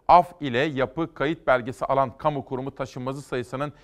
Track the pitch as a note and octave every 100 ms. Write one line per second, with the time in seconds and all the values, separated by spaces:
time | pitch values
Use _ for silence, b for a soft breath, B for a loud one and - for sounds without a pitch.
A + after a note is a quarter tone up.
0 | - E3+ F3 - C#3+ A#2 D#3+ C3 B2+ -
1 | E3 - D3 E3 - B2+ A#2+ B2 D3+ C3+
2 | C3 - D#3 C#3+ - C3 C3+ - C3 C3+
3 | B2+ C#3 C#3+ B2+ A#2+ C3 D3 b